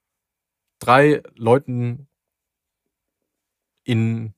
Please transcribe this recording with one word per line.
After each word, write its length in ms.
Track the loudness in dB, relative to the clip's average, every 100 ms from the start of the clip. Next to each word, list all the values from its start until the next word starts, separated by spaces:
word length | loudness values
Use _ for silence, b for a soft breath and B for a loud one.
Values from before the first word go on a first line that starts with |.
| _ _ _ _ _ _ _ _
drei 420 | 2 4 4 0 -6 -6
Leuten 720 | 2 2 0 -6 -6 -8 -16 _ _ _ _ _ _ _ _ _ _ _ _ _ _ _ _ _
in 500 | -6 -2 -2 -6 -10